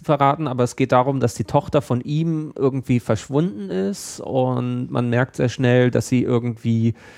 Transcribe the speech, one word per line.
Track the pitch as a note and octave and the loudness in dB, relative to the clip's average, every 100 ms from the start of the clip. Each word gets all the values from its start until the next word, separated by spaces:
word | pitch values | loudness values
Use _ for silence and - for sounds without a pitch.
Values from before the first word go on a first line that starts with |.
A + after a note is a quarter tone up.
verraten, | - C#3+ C#3 C#3+ D3 | 0 2 4 2 -2
aber | B2 | 0
es | B2 - | -2 0
geht | C3 | 4
darum, | B2+ C3 C3+ | 4 4 0
dass | B2 | -2
die | - | -2
Tochter | A2 C#3+ - D3 | -2 -2 0 -2
von | - B2 | 0 -4
ihm | C#3 D3+ E3 D#3 D3+ - | -2 -2 -2 -2 -6 -2
irgendwie | C3+ C3 - A#2+ | -2 -2 0 0
verschwunden | - A2+ - C#3 F3+ G#3 G3 | 0 -4 0 -2 -2 -4 -6
ist | F#3 G3 G3 - - | -4 -4 -6 -12 -12
und | - C3 B2+ B2 B2 B2 B2 | -4 -2 0 -2 -2 -4 -4
man | C3 A#2+ | -2 0
merkt | A#2+ B2+ - | 0 0 0
sehr | B2+ | -2
schnell, | - B2 B2+ B2 | 2 4 4 4
dass | A#2+ - | 2 0
sie | B2+ | 0
irgendwie | - B2 A#2+ A2+ A#2 A2+ A2+ - - | 2 0 -2 -4 -2 2 0 -2 -12